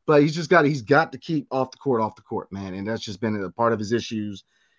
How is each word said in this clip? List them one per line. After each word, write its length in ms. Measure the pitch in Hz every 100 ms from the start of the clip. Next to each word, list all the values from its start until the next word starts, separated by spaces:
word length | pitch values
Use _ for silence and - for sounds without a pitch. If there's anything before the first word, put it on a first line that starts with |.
| -
But 140 | 147
he's 140 | 147 156
just 160 | 160
got, 140 | 180 147
he's 180 | 147
got 280 | 104 143 160
to 40 | 131
keep 300 | - 160 127
off 220 | 131 131
the 80 | -
court, 200 | 143 117
off 160 | 110 -
the 60 |
court, 300 | - 107 -
man. 240 | 95 98 92
And 120 | 98
that's 140 | 113
just 180 | - 95
been 220 | 110 107
a 80 | 95
part 240 | - 117
of 60 | 113
his 120 | 104
issues. 520 | 117 - 110 104 98 - _ _